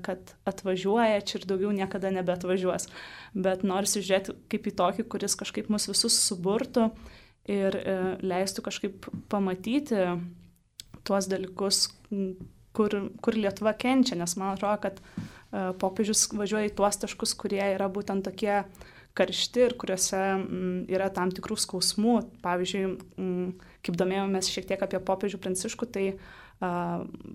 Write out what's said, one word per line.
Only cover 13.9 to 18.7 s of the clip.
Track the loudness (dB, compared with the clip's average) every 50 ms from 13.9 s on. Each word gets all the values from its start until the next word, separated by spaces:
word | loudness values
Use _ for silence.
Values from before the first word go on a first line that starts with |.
| 4 6 4 4 2 0
nes | -2 -2 -2
man | -2 -2 -4
atrodo, | -2 0 0 0 0 0
kad, | -2 -4 -6 -8
e, | -12 -14 -10 -10 -10 -10 -12 -18 -14 -8 -4 -2 -2 -2 -2 0
popiežius | -2 0 0 0 0 2 2 2 2 2
važiuoja | 0 -2 -2 0 0 0 0 0
į | 2
tuos | 2 4 4 4 0
taškus, | -4 -6 -6 -4 -4 -4 -2 -2
kurie | -4 -2 0 0
yra | 2 2 2 2 0 -2
būtent | -2 -2 -2 -2 -2 -2 -2
tokie | -4 -4 -2 0 2 2 2 0 -2